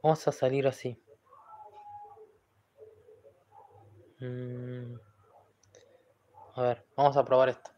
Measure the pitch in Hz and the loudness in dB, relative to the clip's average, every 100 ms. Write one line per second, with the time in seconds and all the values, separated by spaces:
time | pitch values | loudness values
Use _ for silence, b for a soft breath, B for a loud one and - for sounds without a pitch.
0 | 156 156 - - 131 135 135 - 127 117 | 2 2 0 0 0 2 0 -2 -8 -10
1 | _ - _ - - 855 855 855 831 831 | _ -20 _ -20 -20 -20 -20 -20 -18 -18
2 | 427 427 427 _ _ _ _ 554 440 _ | -18 -20 -20 _ _ _ _ _ -20 _
3 | 440 440 - _ _ - - - - - | -20 -20 -20 _ _ -20 -20 -20 -20 -20
4 | - _ 127 123 123 123 123 123 123 117 | -20 _ -12 -10 -10 -12 -12 -12 -14 -16
5 | 113 _ _ - _ _ _ - _ _ | _ _ _ -20 _ _ _ -20 _ _
6 | _ _ _ - - 127 123 120 _ - | _ _ _ -20 -14 -2 -2 -2 _ 2
7 | 143 139 127 131 131 123 - | 4 4 4 4 4 0 -14